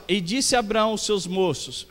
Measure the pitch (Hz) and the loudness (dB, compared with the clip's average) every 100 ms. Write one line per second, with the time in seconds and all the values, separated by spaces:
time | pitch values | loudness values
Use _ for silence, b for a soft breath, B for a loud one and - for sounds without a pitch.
0 | - 196 170 254 277 247 214 220 220 208 | 0 -2 0 0 2 2 2 2 2 0
1 | - 208 170 185 185 139 - - - | 0 -2 0 0 0 0 -6 -12 -14